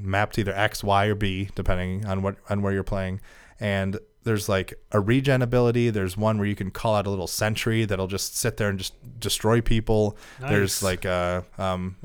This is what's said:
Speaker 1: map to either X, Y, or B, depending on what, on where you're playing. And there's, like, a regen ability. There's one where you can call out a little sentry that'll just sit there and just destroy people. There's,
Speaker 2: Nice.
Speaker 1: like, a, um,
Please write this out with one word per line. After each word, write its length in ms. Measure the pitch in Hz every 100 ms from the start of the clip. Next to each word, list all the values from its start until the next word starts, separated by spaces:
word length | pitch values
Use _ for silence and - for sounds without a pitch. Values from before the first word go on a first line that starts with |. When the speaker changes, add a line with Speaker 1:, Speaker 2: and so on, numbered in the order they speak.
| 95
Speaker 1:
map 240 | 98 107
to 80 | -
either 140 | 101
X, 280 | 95 107 -
Y, 220 | 104 98 104
or 80 |
B, 360 | 101 104 92 98
depending 520 | - 92 90 92 92 104
on 160 | 95
what, 140 | 98 98 -
on 140 | 101
where 100 | 98
you're 100 | 98
playing. 380 | 92 98 95 95 - - - -
And 380 | 104 98 98 98 - _
there's, 240 | - 107 98
like, 240 | 95 92 - -
a 100 | 107
regen 420 | 101 131 135 127
ability. 480 | 123 123 120 120 120
There's 260 | 107 92 95
one 220 | 107 107
where 80 | 101
you 100 | 101
can 140 | 95
call 240 | - 113 107
out 100 | 98
a 40 |
little 160 | 98 85
sentry 580 | - 107 110 117 113
that'll 220 | 107 95 92
just 300 | 98 - -
sit 200 | 120 -
there 140 | 104
and 80 | 95
just 160 | 95 - - 117
destroy 400 | 101 - 107 117
people. 560 | 113 113 - 110 104 - - -
There's, 400 | 131 104 98 -
Speaker 2:
Nice. 20 |
Speaker 1:
like, 220 | 98 90
a, 400 | 95 90 87 90 87 -
um, 380 | 95 92 92 92